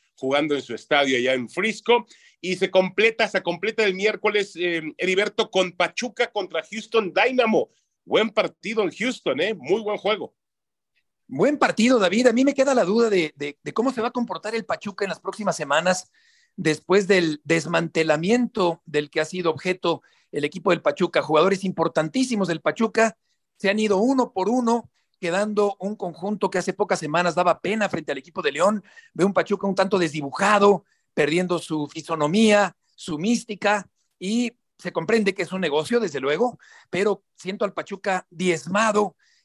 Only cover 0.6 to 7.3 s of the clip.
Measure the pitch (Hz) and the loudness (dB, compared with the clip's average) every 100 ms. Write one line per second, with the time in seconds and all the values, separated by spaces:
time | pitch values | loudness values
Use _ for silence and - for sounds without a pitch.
0.6 | 123 110 - 147 135 123 127 127 117 175 | -6 -12 0 2 2 0 0 -2 -4 -4
1.6 | 220 - - 240 226 - - _ 180 185 | -4 -2 2 2 0 -16 -20 _ -6 -2
2.6 | 190 190 185 196 226 226 214 190 175 165 | 2 2 2 2 0 2 -2 -2 -4 -4
3.6 | 214 220 208 185 208 202 214 208 196 165 | -4 0 0 0 -2 0 -2 -2 -4 -4
4.6 | 175 165 156 - 180 185 208 - 208 185 | -4 -4 -6 -6 -2 0 0 -2 -2 0
5.6 | 180 - 170 - 240 220 233 208 185 247 | 0 0 -2 -2 -6 -4 -4 -4 -6 -8
6.6 | - 220 - 226 190 185 240 | -8 -12 -2 -2 0 2 2